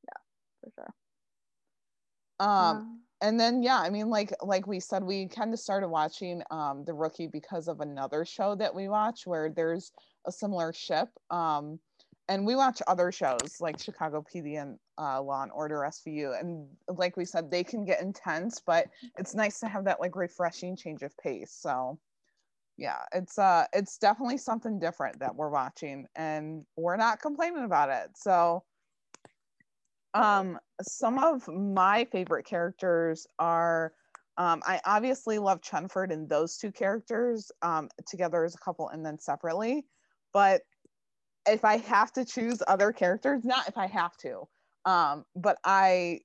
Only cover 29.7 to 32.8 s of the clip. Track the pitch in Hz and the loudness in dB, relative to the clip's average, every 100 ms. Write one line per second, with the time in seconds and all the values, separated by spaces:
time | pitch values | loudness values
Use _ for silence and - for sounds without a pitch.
29.7 | _ _ _ _ 208 220 202 190 165 _ | _ _ _ _ 2 4 4 2 -6 _
30.7 | - 190 - 233 262 320 277 - 170 202 | -12 -12 -2 0 4 2 2 -4 -4 0
31.7 | 190 185 208 247 190 180 151 - 185 170 | 4 6 4 2 -2 -2 -2 -2 -2 -2
32.7 | 190 | -2